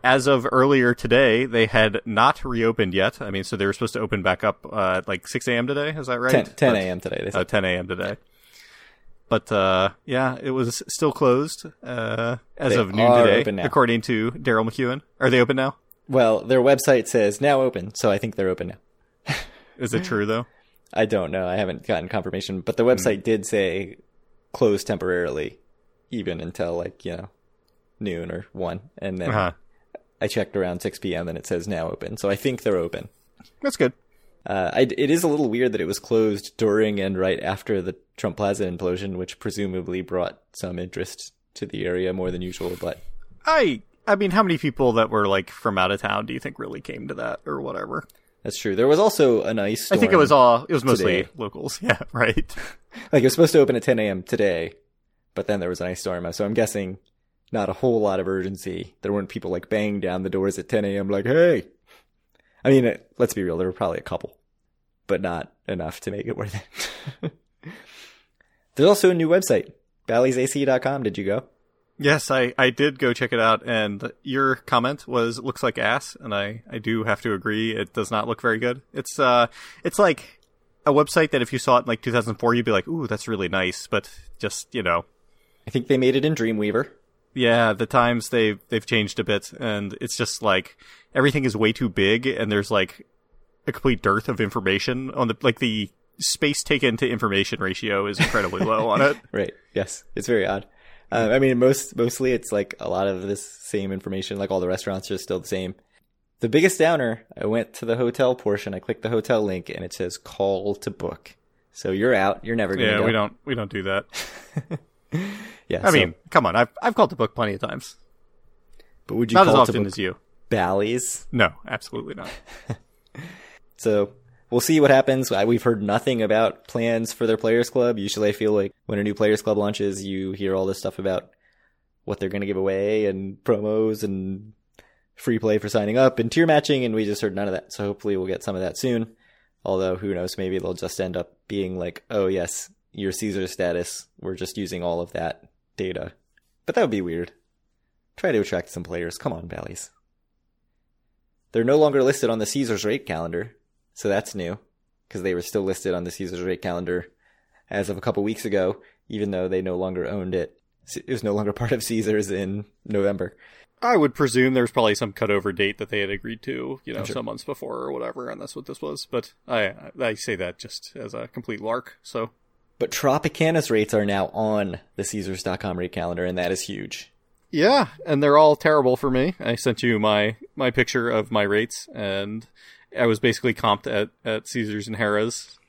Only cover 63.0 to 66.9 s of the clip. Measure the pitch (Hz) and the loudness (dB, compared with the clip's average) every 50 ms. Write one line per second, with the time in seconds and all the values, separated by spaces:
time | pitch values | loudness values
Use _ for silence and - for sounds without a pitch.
63 | _ _ _ - 123 113 - 107 95 87 82 85 92 92 90 - 113 90 82 - | _ _ _ 0 0 0 0 0 -2 -2 0 0 -2 -2 -2 -2 -2 -2 -2 -4
64 | - - - - - - _ _ _ _ _ _ _ _ _ _ _ _ _ _ | -6 -6 -6 -6 -8 -10 _ _ _ _ _ _ _ _ _ _ _ _ _ _
65 | _ - 101 90 98 90 87 82 - - _ _ _ - 95 90 82 78 - - | _ -2 -2 -2 -2 -2 -4 -4 -6 -10 _ _ _ -8 -6 -6 -6 -8 -10 -10
66 | - - 101 101 107 113 - - 104 104 95 101 - _ - - - - | -10 -8 -8 -8 -6 -6 -6 -6 -6 -8 -8 -12 -14 _ -12 -12 -10 -10